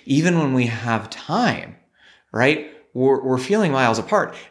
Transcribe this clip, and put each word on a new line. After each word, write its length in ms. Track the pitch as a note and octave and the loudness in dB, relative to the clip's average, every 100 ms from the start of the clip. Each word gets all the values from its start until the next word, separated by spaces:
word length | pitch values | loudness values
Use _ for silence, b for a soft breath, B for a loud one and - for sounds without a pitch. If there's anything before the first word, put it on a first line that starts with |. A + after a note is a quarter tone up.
| - | -2
even 320 | C#3 F3 E3+ | 2 2 2
when 160 | C#3+ | 2
we 120 | B2+ A#2 | 2 0
have 440 | A2 A#2 A2 G2+ | -2 -4 -4 -4
time, 680 | - - F#3+ A3+ G2 - - _ b b b b | -14 -6 -2 0 -2 -8 -18 _ b b b b
right? 380 | A2 C3 D#3 - - _ | 0 2 0 -4 -18 _
We're, 260 | B2 C3 C3+ | 0 2 2
we're 160 | C3 B2+ | 0 -2
feeling 340 | B2+ G#3 F#3 | 0 0 2
miles 260 | C3+ A#2+ A2 | 2 2 0
apart. 360 | - G#3 - B B | 0 0 0 B B